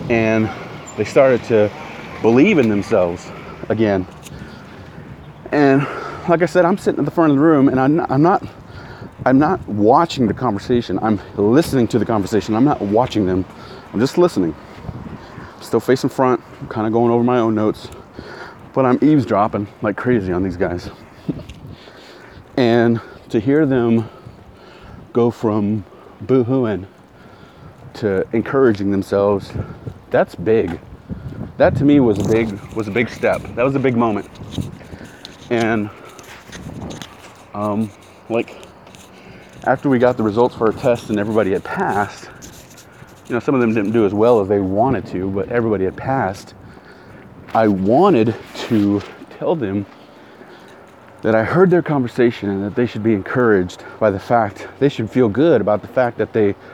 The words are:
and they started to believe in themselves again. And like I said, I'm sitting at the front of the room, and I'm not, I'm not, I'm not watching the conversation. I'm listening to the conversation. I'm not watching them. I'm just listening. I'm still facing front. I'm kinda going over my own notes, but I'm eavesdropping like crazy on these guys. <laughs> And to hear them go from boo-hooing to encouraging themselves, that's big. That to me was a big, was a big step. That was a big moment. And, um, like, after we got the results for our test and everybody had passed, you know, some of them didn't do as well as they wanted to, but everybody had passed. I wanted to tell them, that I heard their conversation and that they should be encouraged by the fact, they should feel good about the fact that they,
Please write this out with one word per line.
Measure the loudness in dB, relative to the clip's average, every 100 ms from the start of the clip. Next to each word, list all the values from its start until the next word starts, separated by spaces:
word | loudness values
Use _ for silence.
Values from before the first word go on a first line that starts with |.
| -2
and | 0 2 0 0 -6 -14 -16 -14 -8
they |
started | 0 4 4 4
to | 2 2 2 -2 -16 -16 -16 -2
believe | 2 4 6 4
in | 2
themselves | 0 0 0 0 -4 -12 -18 -18 -12 -6
again. | 0 2 0 -2 -12 -18 -18 -18 -18 -20 -20 -20 -20 -20 -20 -20 -18 -4
And | 2 4 4 0 -6 -12 -8 0
like | 2
I | 2
said, | 2
I'm | 2 2
sitting | -2 -2
at |
the | -2
front | 2 2
of | 4
the |
room, | 4 6 4
and | 4
I'm | 2 0
not, | 0
I'm | 2
not, | 4 2 -2 -18 -20 -18 -18 -18 -18 -4 2
I'm | 4
not | 4 0 -4
watching | 2 4 6 4 0 -2
the |
conversation. | 0 -2 -4 0 -2 -2 -2
I'm | 0 -2 -4 0
listening | 2 4 2 0 2
to | 0
the | 0
conversation. | -2 0 -2 0
I'm | 2
not | 2 2
watching | 0 0 0 0 0
them. | 0 -4 -10 -20 -20 -8
I'm | -2
just | 0 2
listening. | 2 2 -2 -4 -14 -18 -14 -14 -14 -16 -18 -18 -20 -20
I'm |
still | -4 -2
facing | 2 0 0
front. | 0 2 0 -4 -16
I'm | -10
kinda | -4 0
going | 2 4
over | 4
my | 2 2
own | 2
notes, | 0 0 -2 -10 -20 -20 -20 -18 -18 -18 -20 -6
but | 0
I'm | 2 4
eavesdropping | 4 4 2 2 0 -2 -6 -6
like | -4 -2
crazy | 0 0 0
on | -2
these | -4 -2
guys. | -4 -4 -10
<laughs> | -18 -20 -18 -10 -10 -12 -18 -20 -20 -20 -20 -20 -20 -20 -20 -8 0
And | 2 4 2 0 -4 -20 -6
to | -4
hear | 0 2 2
them | 2 2 0 -2 -12 -20 -20 -20 -20 -20 -20 -20 -20 -6
go | 0 0
from | 0 -2 -2 -2 -4 -6 -18 -20 -12
boo-hooing | 0 0 2 0 -2 -4 -8 -18 -20 -20 -20 -20 -20 -20 -20 -20 -20
to | -6 -2 -2 -2
encouraging | -2 0 2 4 2 0
themselves, | -2 0 0 2 0 -4 -10 -10 -10 -16 -16 -4
that's | -2 -2
big. | -4 0 0 0 -4 -12 -20 -14 -14 -12 -12 -10 0
That | 2 4
to |
me | 4 6
was | 4 2
a | 2
big, | 0 0 -6 -10
was | -8 -4
a |
big | -2 -4
step. | -2 -2 -2 -6
That | -2
was | -2 0
a |
big | 0 2
moment. | 0 -2 -6 -14 -14 -10 -10 -12 -18 -18 -20 -20 -20 -16 -4
And, | -2 0 0 -4 -10 -20 -20 -20 -20 -20 -16 -14 -12 -12 -14 -16 -20 -20 -20 -16
um, | -6 -4 -2 -4 -8 -20 -20 -4
like, | -4 -4 -10 -20 -20 -20 -20 -20 -20 -20 -20 -20 -6
after | -2 0 2
we | 4
got | 4 2
the |
results | 0 2 2 2
for | -2
our |
test | 0 0 0 -2
and | -4
everybody | 0 0 0
had | -2
passed, | -4 -4 -2 -2 -4 -6 -20 -20 -20 -20 -20 -20 -20 -20 -20 -20 -6
you |
know, | -4
some | 0
of | 2
them | 2
didn't | 0 0
do | 2
as | 2
well | 4 4 4
as | 4
they | 0
wanted | 0 0 0 0 -4
to, | -6 -4
but | -4 -2
everybody | -2 0 0
had | -2 -4
passed. | -4 -2 -2 -6 -14 -20 -20 -20 -20 -20 -20 -20 -20 -20 -4
I | 0 2
wanted | 2 2 4 4 4 2 -2 -10 -12 -2
to | 0 2 0 -4 -18 -20 -8
tell | -4
them, | -2 -2 -4 -6 -14 -20 -20 -20 -20 -20 -20 -20 -20 -20 -20 -20 -6
that | 0
I | 2
heard | 2 2 4
their | 2
conversation | 0 -2 -2 2 0 0 -4
and | -4
that | -4
they | -2 -4
should | -2
be | 0
encouraged | 0 -2 0 4 4 2 -6 -16 -2
by | 0
the | 0
fact, | 0 0 0 -6 -14 -2
they | -2
should | 0 -4
feel | 2 2
good | 2 4 4
about | 2 -2
the | -2
fact | -2 0 -2
that | -2
they, | 0 0 0 -12